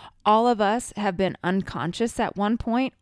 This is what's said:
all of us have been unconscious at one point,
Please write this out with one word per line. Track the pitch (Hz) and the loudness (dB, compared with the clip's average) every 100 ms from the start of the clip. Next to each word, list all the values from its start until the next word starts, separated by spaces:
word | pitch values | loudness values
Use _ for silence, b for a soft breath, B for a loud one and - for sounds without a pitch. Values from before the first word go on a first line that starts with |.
| B B | B B
all | 208 214 240 | 2 4 4
of | 220 | 4
us | 202 233 - - | 2 0 -4 -4
have | 208 180 | -2 0
been | 190 - | -2 0
unconscious | 170 190 - 156 151 - 233 - | -2 -2 -2 -4 -4 -2 -4 -2
at | 214 - | -4 -2
one | 202 233 | -2 0
point, | - 233 262 _ | 0 0 -2 _